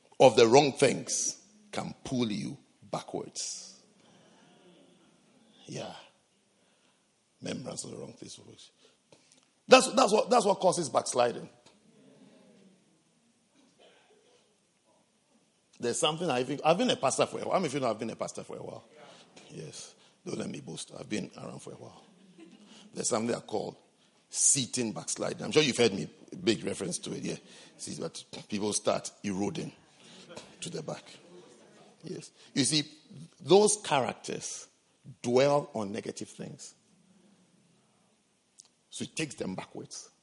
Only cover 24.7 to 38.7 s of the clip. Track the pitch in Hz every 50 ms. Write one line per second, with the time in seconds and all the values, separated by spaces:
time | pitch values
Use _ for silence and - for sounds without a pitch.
24.7 | - 123 120 110 - - - - - - 92 87 - - - 92 98 151 151 131
25.7 | 110 - 120 110 101 95 80 - - - - - - - 85 113 104 82 85 101
26.7 | 98 - 98 87 85 - - - - - - - - - - - - - - -
27.7 | - - - - - - 82 82 - - - - - - - - 107 98 104 104
28.7 | 101 - - - 98 98 - - - _ - 104 95 92 101 101 80 85 87 -
29.7 | - - _ _ _ _ - - - - - - 170 - - - - - - 170
30.7 | 170 160 151 - 151 - - - - - - - - - - - - - - -
31.7 | - - - - - _ - - 165 165 - - _ - - - - 143 131 -
32.7 | 156 151 143 - - - _ - - - - - _ - - 135 180 202 214 202
33.7 | 208 - - - 151 135 120 104 104 - - - - - - - - - - -
34.7 | _ _ _ _ _ _ - 139 127 _ - 120 120 127 139 143 143 147 143 -
35.7 | - 110 107 98 104 110 - 110 - - - - - - - - - - - -
36.7 | - _ _ _ _ _ _ _ _ _ _ _ _ _ _ _ _ _ _ _
37.7 | _ _ _ _ _ _ _ _ _ _ _ _ _ _ _ _ _ - - _